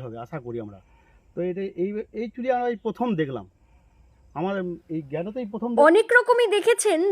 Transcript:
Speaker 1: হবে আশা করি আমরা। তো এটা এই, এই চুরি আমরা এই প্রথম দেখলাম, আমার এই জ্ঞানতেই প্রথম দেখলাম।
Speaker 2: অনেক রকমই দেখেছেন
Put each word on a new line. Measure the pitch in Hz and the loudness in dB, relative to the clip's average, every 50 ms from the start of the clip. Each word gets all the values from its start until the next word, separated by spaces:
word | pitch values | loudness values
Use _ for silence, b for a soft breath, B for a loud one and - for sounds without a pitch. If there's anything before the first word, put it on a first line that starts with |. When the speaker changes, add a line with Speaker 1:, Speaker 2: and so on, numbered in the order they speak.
| 127 | -6
Speaker 1:
হবে | 123 110 113 120 | -10 -10 -12 -12
আশা | - - 151 120 | -10 -10 -10 -10
করি | 120 117 117 110 | -8 -8 -8 -8
আমরা। | 104 101 95 _ _ _ _ _ _ _ _ _ _ _ | -8 -12 -16 _ _ _ _ _ _ _ _ _ _ _
তো | - 175 180 | -6 -4 -4
এটা | 180 185 196 196 - - 175 | -4 -4 -6 -8 -4 -4 -4
এই, | 202 208 208 220 - - 214 | -4 -4 -6 -10 -10 -8 -10
এই | 226 233 - | -10 -8 -8
চুরি | - 240 262 254 | -8 -2 -2 0
আমরা | 247 247 247 240 | 0 0 -2 -4
এই | 202 - | -4 -6
প্রথম | 220 202 - 240 247 214 156 | -8 -4 -2 -2 -2 0 0
দেখলাম, | 160 135 135 113 95 - _ _ _ _ _ _ _ _ _ _ _ _ _ _ _ _ _ 139 | -2 -2 -4 -10 -10 -12 _ _ _ _ _ _ _ _ _ _ _ _ _ _ _ _ _ -6
আমার | 165 190 196 196 185 180 175 165 - _ 160 | -4 -4 -2 -4 -4 -6 -8 -10 -10 _ -8
এই | 160 151 135 | -8 -8 -6
জ্ঞানতেই | 139 156 170 202 208 254 247 202 208 | -6 -6 -6 -6 -8 -8 -10 -8 -8
প্রথম | 220 220 247 | -8 -6 -4
দেখলাম। | 240 220 285 311 | 2 6 6 8
Speaker 2:
অনেক | 330 415 440 453 480 | 8 6 4 6 4
রকমই | 494 466 - 480 466 494 415 381 | 4 6 6 4 4 4 4 2
দেখেছেন | 415 349 427 466 - - 427 359 311 349 403 | 2 4 2 2 4 4 2 2 2 2 4